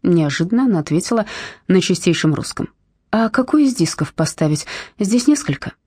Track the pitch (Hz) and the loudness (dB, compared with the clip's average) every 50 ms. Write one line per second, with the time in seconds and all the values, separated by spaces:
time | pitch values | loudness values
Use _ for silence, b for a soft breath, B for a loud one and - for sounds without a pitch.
0 | - 185 175 165 156 147 139 - 165 180 226 240 269 254 202 160 147 - 147 170 | 2 2 2 2 2 0 -2 -2 -2 0 0 0 2 2 0 0 0 0 -2 -2
1 | 185 - 233 226 208 B B B B B B B B - 185 190 175 - 185 - | 0 0 -2 -2 -2 B B B B B B B B 2 2 2 4 2 -2 0
2 | - 180 165 - - 156 147 - - - - - - - _ _ _ _ _ _ | 2 0 0 2 2 0 0 0 -4 -10 -8 -8 -10 -10 _ _ _ _ _ _
3 | _ _ - 220 226 220 220 - 254 - - 302 294 269 247 - 165 151 - - | _ _ 0 0 0 2 0 -2 0 2 4 4 4 2 2 0 -2 -2 0 -4
4 | 151 - _ - 160 151 - - 160 151 151 147 - B B B B B B _ | -6 -6 _ -2 -2 -2 0 0 0 0 0 -2 -4 B B B B B B _
5 | 208 196 226 247 240 - 294 285 - - 139 - - 117 - _ _ | -2 2 2 2 4 4 2 2 0 -4 -6 -4 -6 -12 -14 _ _